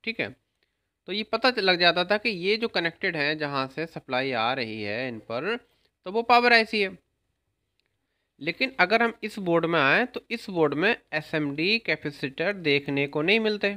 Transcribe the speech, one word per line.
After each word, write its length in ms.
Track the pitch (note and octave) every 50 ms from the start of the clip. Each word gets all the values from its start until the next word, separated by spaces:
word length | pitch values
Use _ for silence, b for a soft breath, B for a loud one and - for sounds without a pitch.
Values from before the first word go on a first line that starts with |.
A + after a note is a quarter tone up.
| -
ठीक 160 | A3+ A3+ -
है, 80 | C#3+ G2+ B2 _ _ _ _ _ _ _ _ _ _ _ _ _ _ -
तो 40 |
ये 100 | F#3 G#3 G#3+
पता 280 | _ - A3+ - C4 B3 A#3
लग 220 | F#3+ F#3+ F3+ E3+
जाता 240 | F3 F3 E3+ F3+ F3+
था 120 | F3+ G3+ G#3
कि 120 | - A#3+
ये 260 | G#3+ F3 E3+ F#3+ G#3+
जो 120 | A3 A#3 A3+
कनेक्टेड 460 | - F#3+ E3+ E3 D#3+ _ - F#3+ E3+
हैं, 200 | D#3 C#3+ C#3+ D#3 D3+
जहाँ 280 | D3+ C#3+ C#3 C#3 C3 C3
से 180 | C3+ - D#3+ E3
सप्लाई 440 | - D#3+ _ - C3 B2+ C3 C3+ C3
आ 180 | A#2 A2 A#2 C3
रही 260 | C3+ A#2+ A2 A2 A2
है 240 | G#2 G2+ G#2 A#2 C3 C3
इन 100 | A#2 A2
पर, 360 | - _ A2+ A#2+ D3 F#3+ A3+ B3+ _ _ _ _ _ _ _ _ _
तो 60 | F3+
वो 100 | F#3+ A3+ A#3
पावर 280 | A3+ A#3+ A#3+ A#3+ B3
आईसी 300 | A#3 A3+ A3 A3 - G#3+
है। 140 | G3 F#3+ F#3 - _ _ _ _ _ _ _ _ _ _ _ _ _ _ _ _ _ _ _ _ _ _ _ _ _ _ _ _
लेकिन 340 | C#3 D#3+ E3+ - C4 C4 C4 -
अगर 220 | F3+ F3+ G#3+ A3+
हम 120 | A#3 A#3 A3 _
इस 160 | - G#3+ - -
बोर्ड 260 | G3 E3+ E3+ E3+ E3
में 140 | E3 E3+ D#3+
आएँ 260 | C#3 C3+ D3+ F#3+ A#3+
तो 180 | B3 - - _ _
इस 200 | A3 A#3 - -
बोर्ड 240 | F#3+ E3+ D#3 D3 D3
में 140 | C#3+ E3+ G#3
एसएमडी 880 | A#3+ - _ _ - D#3 D3+ - - D#3 D3+ C#3+ C#3 D3 D#3+ F#3+ A3 A3+
कैपेसिटर 720 | - - D#3 D3+ - D3+ C#3+ - - C3+ C3 - E3 F#3 G#3
देखने 520 | F#3+ E3+ D3+ C#3+ C#3+ C#3 - C#3+ C#3 C#3 C#3
को 140 | C#3+ D3+
नहीं 180 | D3+ F3 G#3 A3+
मिलते 360 | A3 G#3+ G#3+ G3+ - G3+ G3+